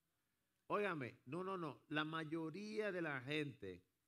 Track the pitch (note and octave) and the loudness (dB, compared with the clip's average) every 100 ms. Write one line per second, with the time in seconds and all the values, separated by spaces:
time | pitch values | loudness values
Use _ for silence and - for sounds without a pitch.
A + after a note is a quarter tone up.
0 | _ _ _ _ _ _ - F#3 G3+ E3 | _ _ _ _ _ _ 0 2 2 0
1 | A#2 - B2 D#3+ F#3 F#3+ D#3 A#2+ - D3+ | -2 -4 -6 -4 -2 -2 -2 -4 0 2
2 | D#3 D#3+ D#3 E3 D#3+ E3 G#3+ G#3+ G#3+ F3+ | 2 0 -2 -2 -2 -4 -4 0 2 2
3 | D#3+ C3+ B2 D3+ C#3+ A2 F#2+ F2+ _ _ | 0 0 0 0 0 -2 -6 -8 _ _